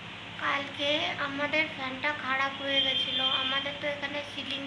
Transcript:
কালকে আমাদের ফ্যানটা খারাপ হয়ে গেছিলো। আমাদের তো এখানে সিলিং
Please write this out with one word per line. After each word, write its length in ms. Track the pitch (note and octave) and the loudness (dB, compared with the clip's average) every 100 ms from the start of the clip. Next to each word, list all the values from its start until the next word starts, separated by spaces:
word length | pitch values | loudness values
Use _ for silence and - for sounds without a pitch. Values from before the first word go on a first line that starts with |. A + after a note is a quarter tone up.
| - - - - | -12 -10 -10 -4
কালকে 460 | D4+ C#4+ C#4+ C#4+ C#4+ D4+ F4 C4+ C#4+ | 0 0 -2 -2 2 2 2 0 -2
আমাদের 360 | C#4 D4 D#4 D#4 D4 | 0 2 2 2 -2
ফ্যানটা 360 | C4 C4 D4 D4+ | -6 -2 0 0
খারাপ 300 | B3+ C4+ C#4 C4+ | 0 2 2 0
হয়ে 160 | C#4 C#4 C4+ | 0 2 4
গেছিলো। 400 | C4 C4 C4 C4 C4 | 2 2 2 2 2
আমাদের 300 | C4 C4+ C#4+ C#4+ | 2 0 0 -2
তো 40 | D4 | -2
এখানে 260 | C#4+ C#4 D4 C#4+ | -2 -2 -4 -6
সিলিং 300 | C#4 C4+ C#4 | -6 -6 -6